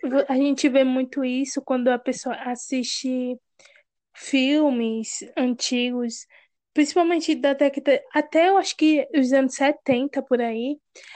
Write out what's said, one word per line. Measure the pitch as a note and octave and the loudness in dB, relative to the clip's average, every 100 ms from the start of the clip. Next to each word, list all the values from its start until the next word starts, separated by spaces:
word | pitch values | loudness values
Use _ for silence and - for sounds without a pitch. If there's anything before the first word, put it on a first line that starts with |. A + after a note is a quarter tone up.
vo-, | C4+ C4+ C#4+ | -2 0 2
a | C4 | 2
gente | C#4+ C4+ D4 | 2 2 2
vê | C4 | 4
muito | C4 B3+ B3+ C#4+ | 2 0 -2 -4
isso | B3+ B3+ C4+ C#4+ | -4 -4 -4 -6
quando | - B3+ B3 | -4 -2 0
a | B3 | 0
pessoa | B3+ A#3+ B3+ - | -2 -6 -8 -8
assiste | B3+ A#3+ - C4 A#3+ - C4 B3+ B3 B3+ _ _ _ _ _ _ _ - | -8 -10 -6 -6 -6 -6 -6 -4 -6 -8 _ _ _ _ _ _ _ -20
filmes | - C#4 C4 D4+ D4 A#3+ A3+ A3 A3 - - - | -2 0 2 2 2 0 -2 -4 -8 -12 -10 -4
antigos, | B3+ B3 - B3 B3 B3 A#3+ - - _ _ _ _ | -2 -2 -2 -2 -2 -4 -6 -8 -18 _ _ _ _
principalmente | - D4 F4+ E4+ E4+ D#4+ B3 | 0 2 2 2 0 0 0
da | C#4 | 0
década, | C4+ C#4+ C#4+ C#4+ B3+ - | 2 0 0 0 0 0
até | D4+ D4+ D#4 F4 | -4 0 2 4
eu | G4 | 4
acho | F#4 - | 2 2
que | D#4 D4+ - D#4+ | 4 4 2 0
os | B3+ | 2
anos | C4+ C4+ - | 2 2 0
setenta, | C#4 D4 - B3 C#4+ C#4 | 0 0 0 0 0 -6
por | C#4 A#3+ | -2 -2
aí, | A#3 A3+ B3+ D4 _ - - | -2 -4 -6 -8 _ -20 -20